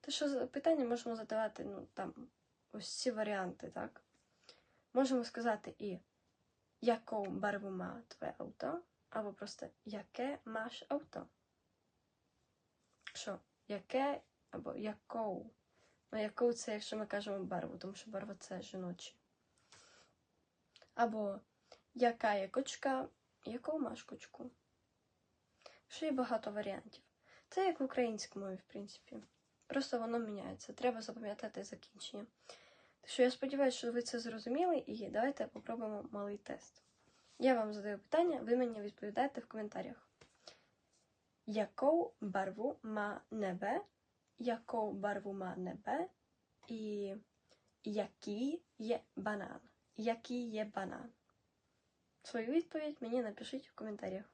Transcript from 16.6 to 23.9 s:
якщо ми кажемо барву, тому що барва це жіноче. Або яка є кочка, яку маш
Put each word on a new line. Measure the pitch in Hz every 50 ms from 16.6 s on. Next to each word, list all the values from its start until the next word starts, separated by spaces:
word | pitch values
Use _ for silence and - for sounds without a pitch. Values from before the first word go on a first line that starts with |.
| - - 214
якщо | 208 214 - - 214
ми | 214
кажемо | 208 - 202 202 208 196 196 190
барву, | 180 190 175 - 170 175 180
тому | - 185 208
що | - - 226
барва | 214 196 196 214 196
це | 185 - - 190 180
жіноче. | - - - 190 185 180 180 180 - - - _ _ _ _ _ _ _ _ _ _ _ - - - - - - - _ _ _ _ _ _ _ _ _ _ _ _ _ _ - - _ _
Або | - 233 233 220 220 208 202 196 202 - _ _ _ _ _ - - _ _ _
яка | 240 247 233 233 - - 220 208
є | 202 190 190
кочка, | - 254 269 - - - - 277 269 262 262 - - _ _ _ _ _ -
яку | - 220 247 - - 311 320
маш | 277 -